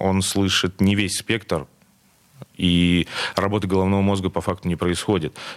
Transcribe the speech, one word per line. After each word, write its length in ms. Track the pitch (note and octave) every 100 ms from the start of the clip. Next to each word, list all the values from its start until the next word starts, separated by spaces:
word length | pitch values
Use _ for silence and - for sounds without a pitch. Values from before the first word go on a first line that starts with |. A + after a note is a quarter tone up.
он 220 | F#2+ F#2+
слышит 580 | F#2 G2 F#2+ - F2+ -
не 140 | G2
весь 240 | G2+ G2 -
спектр, 480 | - A2+ - E2 C#2 _ _ _ _ _ _ C3+ - -
и 520 | F2+ F2 F2 F2 E2 - - -
работы 300 | G2+ G#2 G2
головного 340 | F#2+ F#2+ G2
мозга 300 | G2 G2 F#2
по 100 | -
факту 280 | G2 F2 F2+
не 80 | E2
происходит. 580 | F2+ E2+ - G2 D2+ - -